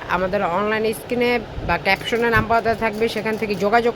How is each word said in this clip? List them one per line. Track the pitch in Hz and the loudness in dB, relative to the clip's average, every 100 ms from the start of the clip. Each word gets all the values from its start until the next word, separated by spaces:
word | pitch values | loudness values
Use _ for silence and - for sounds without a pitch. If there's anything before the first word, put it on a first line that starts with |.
| - 180 | 0 -2
আমাদের | 185 202 180 175 | 0 0 0 0
অনলাইন | 208 220 220 220 | 0 0 -2 -4
স্ক্রিনে | - 247 240 240 208 - - | -4 0 0 0 -4 -6 -2
বা | 170 196 | 0 0
ক্যাপশনে | 190 - 233 233 220 | 0 0 0 2 2
নাম্বার | 214 226 220 | 4 2 2
দেওয়া | 214 | 0
থাকবে, | 226 214 226 220 | -2 0 -2 -2
সেখান | 208 214 | -4 -2
থেকে | 214 190 | -2 0
যোগাযোগ | 202 233 233 | 2 4 2